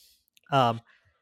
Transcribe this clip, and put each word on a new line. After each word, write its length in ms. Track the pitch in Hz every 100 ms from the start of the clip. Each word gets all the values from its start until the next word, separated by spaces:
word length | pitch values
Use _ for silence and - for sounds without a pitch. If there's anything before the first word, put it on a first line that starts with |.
| _ _ _ _ _
Um, 300 | 139 123 117 - _ _ _